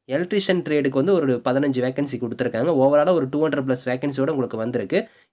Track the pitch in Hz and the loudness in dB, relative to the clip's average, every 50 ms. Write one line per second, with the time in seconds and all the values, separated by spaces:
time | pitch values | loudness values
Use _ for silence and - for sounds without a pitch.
0 | _ - 131 147 180 180 214 208 196 - 185 180 175 165 151 147 135 135 131 139 | _ -4 -4 -4 -2 -2 -2 0 0 0 0 0 0 0 0 0 2 2 2 2
1 | 139 185 202 175 156 135 127 117 - 131 127 135 143 139 131 127 123 127 131 - | 2 4 2 4 4 2 0 0 0 0 0 2 2 0 0 0 -2 -2 -2 -2
2 | 143 139 131 120 120 117 113 - 127 123 113 113 123 165 170 135 131 139 147 147 | -4 -4 -4 -6 -6 -6 -4 -4 -4 -2 -2 -2 0 0 2 4 4 4 6 4
3 | 147 170 185 165 135 135 139 147 156 156 143 143 135 135 131 127 - 127 123 131 | 4 4 2 2 0 0 0 0 0 0 0 0 -2 -2 -2 -2 -2 -4 -4 -4
4 | - 143 139 135 135 143 160 139 123 120 - 110 110 117 123 120 104 95 151 190 | -4 -4 -2 -2 -2 0 0 -2 -2 -2 -4 -4 -4 -4 -2 -4 -2 0 0 -2
5 | 226 - _ _ _ _ | -2 -2 _ _ _ _